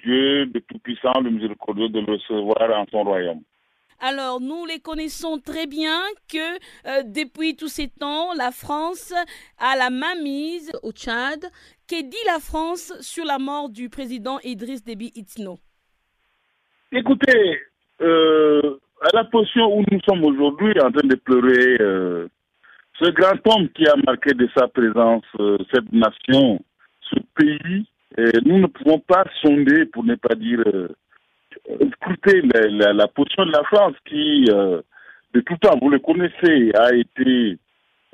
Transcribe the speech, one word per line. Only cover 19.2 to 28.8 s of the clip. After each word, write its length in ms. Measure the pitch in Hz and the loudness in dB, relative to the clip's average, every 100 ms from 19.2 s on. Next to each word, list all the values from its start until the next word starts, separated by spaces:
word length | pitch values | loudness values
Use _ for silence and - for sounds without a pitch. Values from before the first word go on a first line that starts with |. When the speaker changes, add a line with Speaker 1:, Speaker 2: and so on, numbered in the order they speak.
Speaker 1:
position 500 | 226 233 208 247 226 | 2 0 0 2 2
où 100 | 208 202 | 2 0
nous 100 | 196 - | 0 0
sommes 180 | 185 | 2
aujourd'hui, 480 | 151 139 143 147 208 185 | 2 2 0 0 0 2
en 80 | 127 | 2
train 160 | 139 139 | 2 2
de 80 | |
pleurer, 640 | 127 - 127 127 123 127 123 | 0 2 2 4 4 4 4
euh, 480 | 104 95 90 85 85 _ _ _ _ _ _ - | 2 0 -2 -4 -8 _ _ _ _ _ _ -2
ce 100 | 165 | 0
grand 280 | 170 185 190 220 | 4 4 4 2
homme 220 | 220 165 | 2 2
qui 160 | - 156 | 2 4
a 80 | 143 135 | 4 2
marqué 260 | 123 143 | 0 0
de 160 | 127 120 139 | 2 2 2
sa 120 | 123 | 0
présence, 560 | - 113 110 117 113 - 110 | 2 0 2 2 2 -2 -4
euh, 200 | 104 101 95 | 0 0 0
cette 200 | 127 110 | -2 0
nation, 680 | 113 110 - - 135 135 95 - _ _ _ - | 2 2 -2 0 4 4 2 -6 _ _ _ -6
ce 60 | - - | -6 -6
pays, 520 | - 151 147 165 190 214 _ _ - | 0 0 0 -4 -6 -6 _ _ -2
euh, 120 | 117 117 | 2 4
nous 140 | 131 190 | 4 4
ne 80 | 175 | 4
pouvons 320 | - | 2